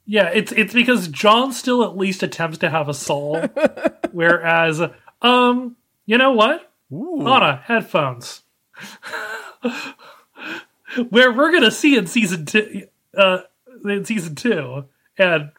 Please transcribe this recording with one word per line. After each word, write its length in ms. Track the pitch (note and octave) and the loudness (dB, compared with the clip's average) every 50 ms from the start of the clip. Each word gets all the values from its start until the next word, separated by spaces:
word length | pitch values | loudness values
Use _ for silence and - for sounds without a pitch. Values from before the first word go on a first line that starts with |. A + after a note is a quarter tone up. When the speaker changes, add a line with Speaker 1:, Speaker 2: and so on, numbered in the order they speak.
| - | -8
Speaker 1:
Yeah, 220 | - G#3 G#3+ F#3 E3+ | -2 2 2 2 4
it's, 240 | F3 A3 - - | 2 0 0 0
it's 220 | - G#3+ G#3+ - - | 0 0 0 0 2
because 340 | B3 A#3+ B3 B3 G#3+ F3+ E3 | 0 2 2 2 0 0 -4
John 460 | C#3 - - G#3 G#3+ A#3 C4 C4+ A#3+ | -4 2 4 4 6 4 4 -2 -4
still 280 | - - B3+ B3 B3 | -6 -2 0 0 2
at 140 | A3+ F#3+ E3+ | 0 0 -2
least 260 | F#3+ F#3+ G3 F#3 - | -4 -4 -4 -4 -4
attempts 360 | F#3+ E3 - - E3 E3 D#3+ D#3+ | -6 -6 -4 -4 -6 -6 -4 -2
to 100 | F#3+ E3 | -2 -2
have 220 | C#3+ D#3+ D3 C#3+ | 0 -2 -2 -2
a 20 | C#3+ | -6
soul. 460 | - - - D3+ C#3+ C#3+ D3 D3+ E3 - - - C#4 D#4 - - | -6 -4 -4 -4 -4 -2 -4 -4 -4 -4 -4 -4 0 0 0 0
Speaker 2:
<laughs> 360 | - D4 D4+ - - - - | 0 -4 -4 -4 -4 -10 -8
Speaker 1:
Whereas, 680 | - F3 E3 E3+ E3+ E3+ E3 E3 E3 E3 E3 E3 D#3 D#3 E3+ D#3 - _ _ - _ - | -4 0 2 2 2 2 2 2 2 2 2 2 0 -2 -4 -6 -6 _ _ -20 _ 0
um, 540 | - A#3+ B3 B3 B3 B3 B3 B3 B3+ A#3+ A#3+ _ _ _ _ _ - | 2 4 4 4 4 2 2 0 -4 -8 -14 _ _ _ _ _ -4
you 140 | - G#3+ A#3+ | 0 2 4
know 140 | C4 C4+ | 4 4
what? 380 | C4 A3 G#3+ A#3+ D#4 E4+ - _ _ _ _ - | 4 4 4 4 2 -2 -6 _ _ _ _ -14
Speaker 3:
Ooh. 340 | C3 D#3+ B3+ F4+ F4+ C#4 - | -12 -12 -10 -8 -6 -4 0
Speaker 1:
Anna, 360 | A#3 C4+ B3 F#3+ D#3 C3+ C3 - | 2 2 4 4 2 0 -2 -4
headphones. 800 | - A#3 A3 - - - E3+ D3 C3+ B2 A#2+ B2 - - - _ _ _ _ _ _ _ - - - - - - - - - E4 D#4+ E4 - - - - _ | -2 -2 -2 -2 -2 -2 -2 -2 -2 -6 -10 -14 -18 -18 -18 _ _ _ _ _ _ _ -20 -20 -20 -20 -20 -18 -14 -12 -12 -12 -12 -14 -14 -16 -18 -14 _
<laughs> 0 | - A#3+ - - - C4+ - _ - - - _ _ _ _ - - - - - - _ _ _ _ - - B3 A#3+ B3 | -8 -8 -8 -8 -12 -14 -16 _ -20 -20 -20 _ _ _ _ -18 -14 -14 -14 -14 -16 _ _ _ _ -10 -6 -6 -4 2
Where 220 | F#3+ A#3 B3+ B3+ | 4 6 6 6
we're 200 | A3+ A#3+ D4 E4 | 4 2 2 4
gonna 180 | E4 E4+ B3 G#3+ | 4 4 4 2
see 260 | A3 - - D4+ C#4 | 2 2 2 4 4
in 100 | A3+ F#3 | 2 2
season 400 | E3 - A#3 G#3+ E3+ F#3 E3+ D3+ | 0 -2 -2 -2 -2 -4 -6 -6
two, 400 | - - G#3+ G#3+ G#3+ - G3 - _ _ _ _ _ - | -2 -2 -2 -2 -2 -8 -14 -16 _ _ _ _ _ 0
uh, 240 | F#3 G3 F#3+ F#3 F#3 - _ _ _ _ B3+ B3+ A3 - | 2 2 2 2 -2 -6 _ _ _ _ _ -18 -10 -6
in 200 | G3+ G3+ G3+ G3 | -4 -4 -4 -4
season 300 | - A3+ G#3 E3 E3+ D3 | -6 -6 -6 -8 -8 -10
two, 500 | - - A#3+ G#3 E3 C#3 B2 C3 C#3 C3+ _ _ _ _ _ _ - | -6 -4 -4 -4 -4 -6 -10 -12 -14 -14 _ _ _ _ _ _ 0
and 320 | F#3+ F3+ E3+ D#3 D3 D3 _ | 0 2 0 -2 -4 -6 _